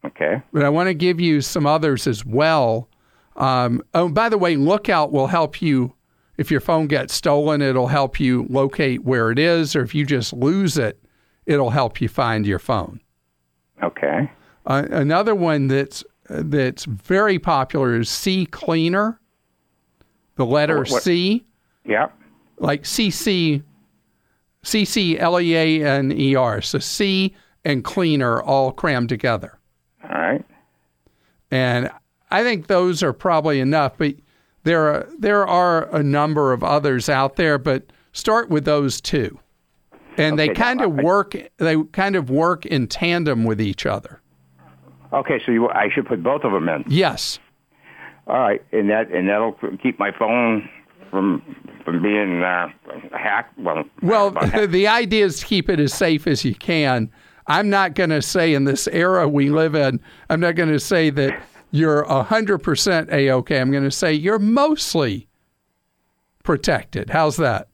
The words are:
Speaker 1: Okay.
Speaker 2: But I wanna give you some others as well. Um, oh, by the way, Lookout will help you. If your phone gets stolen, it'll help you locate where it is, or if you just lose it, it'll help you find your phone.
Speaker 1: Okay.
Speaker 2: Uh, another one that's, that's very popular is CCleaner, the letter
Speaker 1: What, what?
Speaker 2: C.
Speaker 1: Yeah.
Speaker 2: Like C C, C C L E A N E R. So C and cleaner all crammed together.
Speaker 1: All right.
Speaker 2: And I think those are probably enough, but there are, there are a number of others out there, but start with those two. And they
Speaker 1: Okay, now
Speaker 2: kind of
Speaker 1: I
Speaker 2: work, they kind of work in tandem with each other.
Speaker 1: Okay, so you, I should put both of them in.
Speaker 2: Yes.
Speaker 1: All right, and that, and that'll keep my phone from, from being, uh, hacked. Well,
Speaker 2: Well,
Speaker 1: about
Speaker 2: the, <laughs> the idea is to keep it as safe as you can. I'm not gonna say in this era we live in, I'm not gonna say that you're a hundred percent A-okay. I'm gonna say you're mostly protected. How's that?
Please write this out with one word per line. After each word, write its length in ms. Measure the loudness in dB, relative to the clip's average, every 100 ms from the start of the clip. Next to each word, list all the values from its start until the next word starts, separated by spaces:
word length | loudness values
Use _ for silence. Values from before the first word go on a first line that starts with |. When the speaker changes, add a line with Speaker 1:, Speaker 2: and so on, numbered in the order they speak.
Speaker 1:
Okay. 380 | -14 -4 -2 -2 -4
Speaker 2:
But 120 | -2
I 40 | 0
wanna 260 | 2 0
give 260 | 0 0 2
you 200 | 2 0
some 260 | 0 -2 0
others 400 | 2 0 0 -2
as 180 | -4
well. 640 | -2 0 2 2 2 -2 -6 _ _ _ _ -4
Um, 460 | 0 0 0 -2 -2
oh, 140 | -2 0
by 200 | 2 0
the 100 | 2
way, 180 | 2 2
Lookout 560 | 2 2 2 0 2
will 140 | 0 0
help 340 | 0 0 -2
you. 320 | 0 0 0 _ _ _ _ -8
If 120 | -2
your 100 | -2
phone 260 | 2 0 2
gets 280 | -2 -2
stolen, 480 | -4 0 2 2 0
it'll 240 | 2 0 2
help 340 | 0 0 0
you 260 | 0 0 0
locate 540 | 0 -2 0 -2 0
where 260 | 0 0 2
it 80 | 2
is, 360 | 2 2 0
or 80 | -2
if 120 | -2
you 100 | -2
just 280 | 0 -2 -2
lose 420 | -2 0 2 0 0
it, 260 | -2 -4 _ _ _ _ 0
it'll 240 | 2 2
help 300 | 2 0 -2
you 80 | -4
find 380 | -2 -2 0 0
your 120 | -2
phone. 420 | -2 -4 -4 -12 _ _ _ _ _ _ _ _
Speaker 1:
Okay. 480 | -6 -2 -2 -2 -4 -8 _ _ -4
Speaker 2:
Uh, 180 | -2 -2
another 440 | -2 0 2 0
one 340 | 0 2 2 2
that's, 360 | 0 -2 -10 -18 _ _
that's 560 | -8 -2 0 0 -4
very 540 | -10 -10 0 2 2 0
popular 600 | 0 0 0 0 0 0
is 80 | -2
CCleaner, 1080 | -2 -2 0 -2 -6 -2 0 0 0 -2 -4 _ _ _ _ _ _ _ _ _ _ _
the 100 | -4
letter 340 | 0 2 2 0
Speaker 1:
What, 100 | 0
what? 120 | 0
Speaker 2:
C. 420 | 2 0 2 -2 _ _ _ _ -4
Speaker 1:
Yeah. 220 | -2 -2 _ _ _ _ -6
Speaker 2:
Like 260 | -2 -2
C 260 | -4 -2 0
C, 520 | 0 -2 0 2 0 -4 _ _ _ _ _ _ _ _ _
C 220 | -4 0
C 340 | 0 0 0 2
L 220 | 2 2
E 140 | 2 2
A 300 | 2 2 2
N 240 | 0 0
E 220 | 0 2
R. 260 | 2 2 -2
So 180 | -4 -6
C 540 | -6 -2 0 2 -2 -4 _ _
and 180 | -2 -2
cleaner 600 | -2 -2 0 2 0 0
all 300 | 0 0 0
crammed 360 | -2 -2 0 -2
together. 500 | -2 -2 -2 -6 -20 _ _ _ _
Speaker 1:
All 60 | -8 -4
right. 240 | 0 -2 -4 _ _ _ _ _ _ _ _ _ _
Speaker 2:
And 400 | -2 0 0 -4 -10 _ _ _
I 120 | 0
think 240 | 0 -2 0
those 360 | 2 2 0
are 100 | -2
probably 480 | -2 0 0 2 0
enough, 320 | 2 2 0 0
but 180 | -4 -4 _ _ _ _
there 240 | 0 2 2
are, 160 | 0 -6 -4
there 280 | 0 2 2
are 480 | 2 4 2 0
a 80 | -2
number 500 | 0 2 2 2 2
of 120 | 0
others 440 | 0 0 2 -2 0
out 280 | 0 0 0
there, 200 | 0 0
but 280 | 0 -2 -4 _ _
start 360 | -6 0 0 2
with 140 | -2
those 360 | 2 0 0 -4
two. 380 | -4 -2 -2 -8 _ _ _ _ _ -20 -10 -2
And 200 | 0 2
they 120 | 0
Speaker 1:
Okay, 80 | 0
now 60 |
Speaker 2:
kind 160 | 0 0
of 180 | 0 2
Speaker 1:
I 40 |
Speaker 2:
work, 340 | 2 2 0 -8 -14 _
they 220 | 0 0 -2
kind 240 | -2 0 0
of 140 | 0
work 360 | 2 2 0 -2
in 220 | -2 -2
tandem 560 | -2 0 0 0 0
with 160 | 0 0
each 260 | -2 -2 -4
other. 340 | -4 -8 -20 _ _ _ _ -20 -20 -20 -20 -4
Speaker 1:
Okay, 280 | -4 -2 -2 2
so 60 |
you, 160 | 2 2
I 200 | 2 0
should 120 | -2 -2
put 160 | -2
both 200 | -2 0
of 80 | 0
them 160 | 0 0
in. 160 | -4 0
Speaker 2:
Yes. 500 | 0 0 -2 -8 -10 _ _ _ _ -20 -20 -20 -20 -4
Speaker 1:
All 120 | 0
right, 200 | 0 -2 -2
and 180 | -2 0
that, 180 | 0 0
and 160 | -2 0
that'll 280 | 0 -2 -4 -10 -4
keep 200 | -4 -2
my 100 | -6 -2
phone 500 | 0 2 2 0 -4 -20 _ _ -6
from, 320 | -2 0 -2 -6 -20 -20 -12
from 180 | -4 -2
being, 400 | 0 0 0 -2
uh, 260 | -2 -2 -4 -10 -18 -16 -12
hacked. 440 | -8 -4 -4 -6 -8
Well, 240 | -4 -4 -6 -6
Speaker 2:
Well, 260 | 0 2 2
Speaker 1:
about 240 | 0 0
Speaker 2:
the, 140 | 0 2
<laughs> 0 |
the 220 | 2 2
idea 380 | 2 2 2 2
is 120 | 0
to 60 | -2
keep 220 | -2 0
it 100 | 0
as 160 | 0
safe 320 | 2 0 0 0
as 180 | -2
you 120 | -2 -4
can. 520 | -2 0 2 0 -2 _ _ _ -2
I'm 240 | 0 2
not 240 | 2 0
gonna 260 | 0 0 0
say 320 | 0 0 2
in 100 | 2
this 240 | 2 0 -2
era 400 | 0 2 2 2
we 220 | 2 2
live 260 | 2 2 2
in, 240 | 0 -2 -8 -20 -4
I'm 120 | 0
not 160 | 2 2
gonna 240 | 0 0
say 300 | 0 2 2
that 300 | 2 -2 -2 -14 -20 _
you're 320 | 0 2 2
a 200 | 2 0
hundred 340 | 2 0 0 -2
percent 500 | 0 0 2 0 0
A-okay. 480 | 0 2 0 0 0
I'm 100 | 0
gonna 200 | 0 0
say 200 | 0 0
you're 280 | 0 0 0
mostly 880 | 2 2 2 0 -2 -2 -2 -4 -10 _ _ _ _ _ _ _ _ _ _ _
protected. 680 | -2 0 2 -2 -2 -8 -4
How's 260 | 0 0 0
that? 320 | 0 0 -6